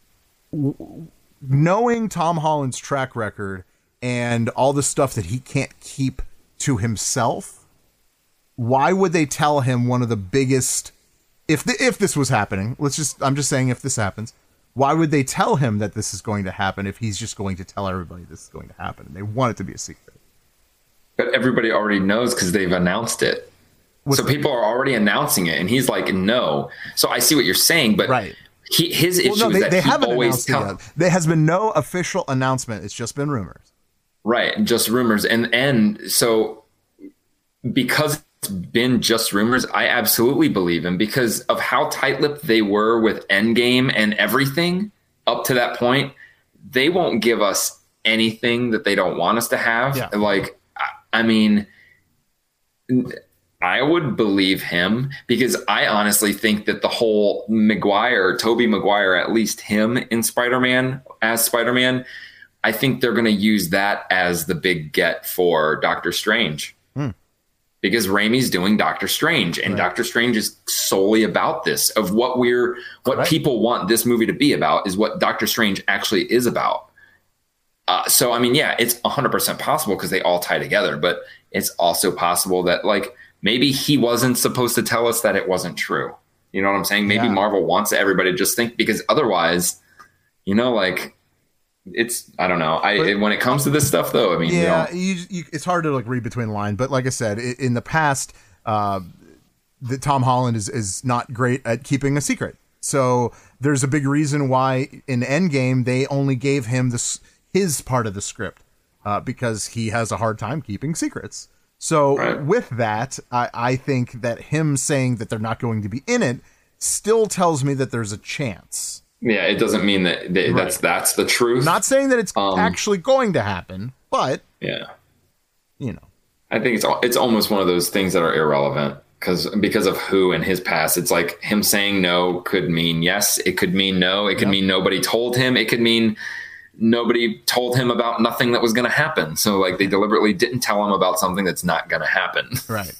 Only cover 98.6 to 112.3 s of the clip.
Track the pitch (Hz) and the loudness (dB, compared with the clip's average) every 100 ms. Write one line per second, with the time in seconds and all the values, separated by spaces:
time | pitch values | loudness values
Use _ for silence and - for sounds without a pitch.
98.6 | - 107 104 98 87 - 85 78 _ _ | -4 -2 0 -4 -8 -20 -20 -20 _ _
99.6 | _ _ 127 131 139 139 127 127 127 113 | _ _ -8 -6 -2 0 2 2 0 -2
100.6 | 101 - 101 - 127 123 - 123 127 127 | -4 -6 -6 -6 -2 -2 -2 -2 0 0
101.6 | 113 120 - 139 139 143 139 254 98 - | -2 -4 -2 -2 0 -2 -2 -4 -4 -10
102.6 | _ _ - 143 127 123 117 - - _ | _ _ -4 0 2 2 0 -6 -20 _
103.6 | 135 143 135 151 139 143 151 147 139 127 | 0 0 0 0 0 0 0 0 0 2
104.6 | 131 131 143 - - 123 123 143 185 139 | 2 0 -4 -10 -6 -4 0 0 2 2
105.6 | 127 131 123 127 139 139 139 131 135 143 | 2 2 2 0 0 0 0 0 0 -2
106.6 | 117 127 127 117 - - - _ _ 185 | 0 -2 0 -2 -4 -8 -12 _ _ -2
107.6 | 196 135 - 127 110 98 - - 95 - | 0 -2 -2 -2 -2 -6 -10 -8 -10 -10
108.6 | _ _ _ _ 104 104 85 123 123 107 | _ _ _ _ -6 -4 -4 -4 -4 -4
109.6 | - 113 113 117 113 98 110 104 110 151 | -6 -6 -4 -2 -2 -2 -2 -4 -6 -8
110.6 | 127 98 139 170 302 - 107 - - _ | -8 -8 -6 -4 -6 -8 -14 -16 -20 _
111.6 | _ _ - 160 143 139 120 | _ _ -2 2 4 2 0